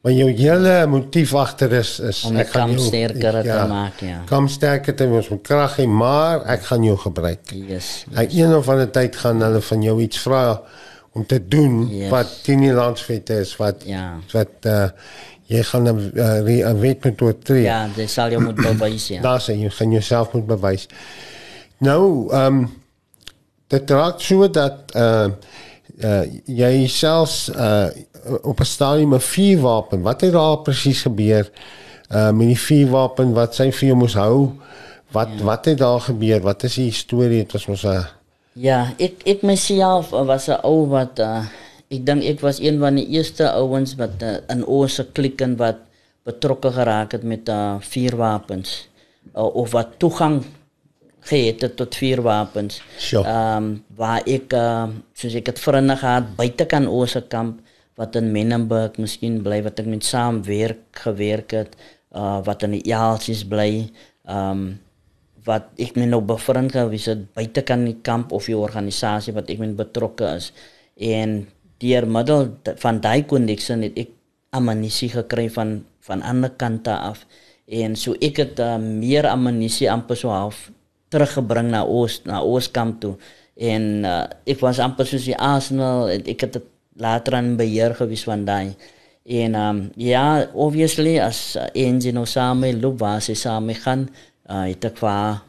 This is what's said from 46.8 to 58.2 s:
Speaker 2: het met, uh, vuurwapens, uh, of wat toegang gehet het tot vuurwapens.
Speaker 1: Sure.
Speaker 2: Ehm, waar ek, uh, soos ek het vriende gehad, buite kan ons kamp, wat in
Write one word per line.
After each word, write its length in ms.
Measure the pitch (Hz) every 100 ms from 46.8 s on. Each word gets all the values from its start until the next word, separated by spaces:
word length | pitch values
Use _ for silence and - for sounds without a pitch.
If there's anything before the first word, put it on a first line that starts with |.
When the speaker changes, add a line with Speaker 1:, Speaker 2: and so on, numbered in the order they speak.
| 117 107 107
Speaker 2:
het 100 | 117
met, 260 | 117 113 113
uh, 280 | 107 104 101
vuurwapens, 1080 | - - 123 120 113 107 - 95 95 - - _ _ _ - -
uh, 180 | 135 127
of 140 | 117
wat 280 | 117 113 -
toegang 440 | 170 165 160 147 117 - _ _ _ _ _ _
gehet 400 | - 147 117 113
het 160 | 127 -
tot 180 | 123 -
vuurwapens. 840 | 135 127 117 104 104 107 101 - - -
Speaker 1:
Sure. 260 | - 110 98
Speaker 2:
Ehm, 460 | 113 110 107 107 107 - 101
waar 260 | 113 117 -
ek, 260 | 131 135
uh, 320 | 127 117 113 113 110 -
soos 200 | - 123
ek 120 | 117 113
het 120 | 120
vriende 380 | - 135 135 135
gehad, 400 | 131 123 117 98
buite 280 | 123 120
kan 220 | 165 151 131
ons 280 | 117 120 123 120
kamp, 320 | 117 113 113 _ _ _
wat 220 | - 110
in 160 | 120